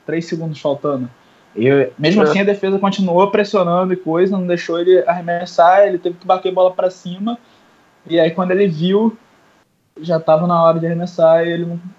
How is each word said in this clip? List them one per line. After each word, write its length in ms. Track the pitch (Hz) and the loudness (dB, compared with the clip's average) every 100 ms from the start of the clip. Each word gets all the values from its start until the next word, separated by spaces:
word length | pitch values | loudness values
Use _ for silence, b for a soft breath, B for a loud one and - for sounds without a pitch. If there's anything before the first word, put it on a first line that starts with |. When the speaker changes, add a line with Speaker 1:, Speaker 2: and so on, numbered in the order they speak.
| - | -8
Speaker 1:
três 200 | 160 165 | -6 -6
segundos 340 | 165 165 147 | -6 -8 -6
faltando. 500 | 147 135 151 135 123 - b b b - | -4 -4 -4 -4 -6 -12 b b b -2
E 140 | 123 139 131 - | 2 2 0 -2
mesmo 240 | 143 208 | 0 2
Speaker 2:
É. 40 | 156 | 2
Speaker 1:
assim 160 | 190 | 2
a 20 | |
defesa 340 | 202 196 190 196 | 0 0 -2 -2
continuou 540 | 196 196 185 175 196 | -2 0 0 2 2
pressionando 600 | 214 202 208 175 180 185 | 2 0 0 0 0 0
e 40 | 180 | -2
coisa, 400 | 160 165 185 190 | -2 0 0 0
não 80 | 180 | -2
deixou 340 | 175 - 170 | -4 -4 -2
ele 200 | 175 180 170 | 2 4 2
arremessar, 800 | 175 170 175 175 - 170 190 202 | -2 -4 -6 -2 2 4 4 2
ele 100 | 180 | -2
teve 200 | 175 175 | -6 -6
que 80 | 185 | -4
bater 240 | 185 185 | -2 -2
a 40 | |
bola 180 | 185 180 | 0 0
pra 160 | 180 185 | 0 -4
cima. 480 | - 180 185 214 240 b b b b _ _ - | -4 -12 -10 -8 -10 b b b b _ _ -4
E 140 | 165 | 0
aí 120 | 165 | 0
quando 200 | 170 180 | 0 -2
ele 160 | 185 202 | 0 0
viu, 500 | 156 180 196 226 226 _ _ _ _ _ _ _ - | 0 0 0 0 -4 _ _ _ _ _ _ _ -14
já 180 | 165 160 | -4 -2
tava 260 | 160 156 175 | 2 2 2
na 160 | 170 | 2
hora 180 | 165 165 | 2 2
de 60 | 165 | -2
arremessar 600 | 170 175 - 160 165 170 | -6 -6 0 4 4 2
e 60 | |
ele 140 | 170 175 | -4 -6
não, 140 | 170 180 | -8 -14